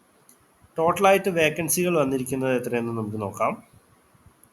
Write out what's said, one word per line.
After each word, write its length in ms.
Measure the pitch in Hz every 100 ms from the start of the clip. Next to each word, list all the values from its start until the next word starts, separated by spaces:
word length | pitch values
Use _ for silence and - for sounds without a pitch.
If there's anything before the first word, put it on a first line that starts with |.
| _ _ _ _ _ _ _ -
ടോട്ടലായിട്ട് 520 | 165 175 196 196 196
വേക്കൻസികൾ 680 | 165 156 151 160 - 180 170
വന്നിരിക്കുന്നത് 680 | 135 135 127 135 131 127
എത്രയെന്ന് 280 | - 120 117
നമുക്ക് 300 | 113 104 107
നോക്കാം. 400 | 98 95 117 226 - _ _ _ _ _ _ _ _